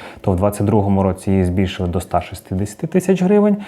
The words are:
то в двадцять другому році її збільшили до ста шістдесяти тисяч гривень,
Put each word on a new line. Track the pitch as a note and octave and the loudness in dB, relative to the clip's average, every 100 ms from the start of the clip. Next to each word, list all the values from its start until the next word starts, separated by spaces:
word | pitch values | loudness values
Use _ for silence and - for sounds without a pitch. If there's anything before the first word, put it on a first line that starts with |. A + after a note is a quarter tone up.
| - - | -20 -6
то | - | -2
в | F2+ | 2
двадцять | G2+ G2+ G2+ | 2 0 2
другому | G#2+ G2+ G2 | 2 2 2
році | G2 F#2 - | 2 0 0
її | G2 | 2
збільшили | F2+ F2+ F#2 - F2+ | 2 0 -2 -2 -4
до | F#2 | -4
ста | - F2+ | -2 -4
шістдесяти | - F#2 - F#2 G#2 - D#3+ | -4 -10 -8 -4 -4 -6 -4
тисяч | F#3 F3+ F#3+ | -2 0 0
гривень, | F3+ G#3 G#3 G3+ | 2 4 4 0